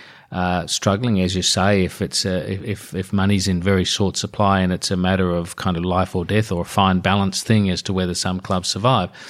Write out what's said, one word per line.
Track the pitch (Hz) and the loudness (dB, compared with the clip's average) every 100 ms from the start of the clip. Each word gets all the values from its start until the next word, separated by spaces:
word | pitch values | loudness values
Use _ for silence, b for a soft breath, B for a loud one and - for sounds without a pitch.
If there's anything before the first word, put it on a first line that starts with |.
| B B B | B B B
uh, | 90 90 90 82 | -4 -2 -2 -2
struggling, | - - 98 123 101 | -2 0 0 2 2
as | 90 92 | 2 0
you | |
say, | 87 - 95 101 | 0 2 4 4
if | 90 - | 2 -2
it's, | 87 - 98 | -4 -4 -2
uh, | 92 - | -2 -4
if, | 98 | -6
if, | 110 95 - 92 | -6 -8 -8 -8
if | 92 | -4
money's | 101 98 101 95 | 0 2 2 2
in | 90 | 0
very | 90 95 | 2 2
short | 87 - 98 - | 2 0 0 -2
supply | - - 101 98 | -6 0 2 2
and | 92 | 2
it's | 90 - | 0 -2
a | 92 | 0
matter | 90 95 90 | 2 2 2
of | 87 85 - | 0 -4 -6
kind | 95 85 | -4 -2
of | 90 | 0
life | 90 92 92 | 0 0 -2
or | 87 | 0
death | 104 110 | 0 0
or | 90 | -2
a | 85 | -2
fine | - 95 92 | 2 4 4
balance | 95 101 98 - | 2 2 2 -2
thing | - 110 98 | 2 2 2
as | 87 | 0
to | - | -2
whether | 95 90 85 | -2 -2 -2
some | 98 90 | -4 -4
clubs | - 92 90 | -2 -4 -2
survive, | - 117 127 90 - B | -2 2 2 0 -8 B